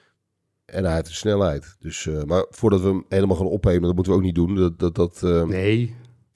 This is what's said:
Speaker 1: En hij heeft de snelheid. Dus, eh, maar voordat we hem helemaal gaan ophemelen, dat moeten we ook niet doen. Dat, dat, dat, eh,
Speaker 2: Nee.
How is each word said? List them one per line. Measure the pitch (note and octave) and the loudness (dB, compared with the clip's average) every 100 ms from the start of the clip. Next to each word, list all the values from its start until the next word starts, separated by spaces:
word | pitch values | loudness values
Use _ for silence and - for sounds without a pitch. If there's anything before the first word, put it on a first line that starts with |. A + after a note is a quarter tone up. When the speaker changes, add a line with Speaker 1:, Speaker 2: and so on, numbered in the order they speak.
| _ _ _ _ _ _ | _ _ _ _ _ _
Speaker 1:
En | - F#2+ | -10 -4
hij | F#2 | -2
heeft | E2 D#2 | -2 -4
de | |
snelheid. | - G#2+ G2+ F#2 C#2+ - - | -4 -2 0 0 -2 -8 -16
Dus, | D#2+ - D#2 | -12 -8 -6
eh, | D2+ | -6
maar | D2 F#2 - | -2 -2 -2
voordat | - A2 G2 | -2 2 2
we | F#2+ | 2
hem | F#2+ - | -2 -2
helemaal | G2 G2 F2+ | 0 2 0
gaan | F#2+ | 0
ophemelen, | F#2+ G2+ F2 F2 | 0 2 2 2
dat | |
moeten | F2+ F#2 | 0 2
we | F#2+ | 2
ook | |
niet | F#2 | 2
doen. | E2+ E2+ | 0 0
Dat, | G2 F2+ E2 | 2 0 0
dat, | F2 | -2
dat, | D#2+ E2+ - | 0 -2 -2
eh, | F2+ E2+ E2 | 0 0 0
Speaker 2:
Nee. | F#2 G2 A2+ A#2+ - - _ _ | 0 0 0 -2 -8 -20 _ _